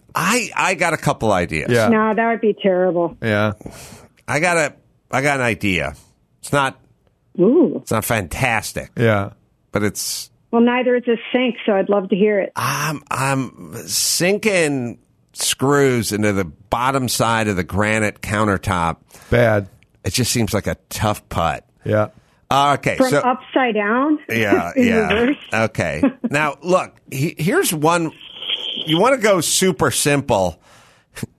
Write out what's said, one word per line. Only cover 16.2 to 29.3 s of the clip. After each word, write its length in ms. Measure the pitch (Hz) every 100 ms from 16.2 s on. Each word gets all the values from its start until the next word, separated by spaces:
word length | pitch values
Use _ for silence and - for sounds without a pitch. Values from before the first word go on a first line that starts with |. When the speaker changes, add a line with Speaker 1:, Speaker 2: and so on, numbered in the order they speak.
| 104
Speaker 1:
the 140 | 98 87
bottom 640 | - - 117 131 135 123
side 400 | - 113 113 107
of 80 | 92
the 60 | 76
granite 560 | 90 104 110 107 -
countertop. 760 | - 104 107 92 - 90 82 80 _ - -
Speaker 2:
Bad. 380 | 117 117 104 95 - _ _ -
Speaker 1:
It 80 |
just 180 | - 120
seems 220 | 123 107
like 120 | 104 -
a 120 | 78 -
tough 380 | - 110 104 -
putt. 380 | - 82 67 - _
Speaker 2:
Yeah. 240 | - 107 104 - _ _ -
Speaker 1:
Uh, 280 | 135 143 139
okay, 160 | 135 92
Speaker 3:
From 120 | 262
Speaker 1:
so 80 | -
Speaker 3:
upside 560 | 247 254 - 302 247 208
down? 420 | 202 240 294 302 -
Speaker 1:
Yeah, 420 | 113 107 - 85
Speaker 3:
<laughs> 20 | 269
In 120 | 240
Speaker 1:
yeah. 260 | - -
Speaker 3:
reverse? 240 | 214 247 294 -
Speaker 1:
Okay. 480 | 110 113 - 87 76 269
Speaker 3:
<laughs> 240 | - -
Speaker 1:
Now, 240 | 143 151 -
look, 320 | 170 180 120 - -
he-, 240 | 131 160 -
here's 360 | 160 311 320
one. 380 | 160 151 170 160 - - - - - - - -
You 100 | 160
wanna 180 | 233 269
go 240 | 208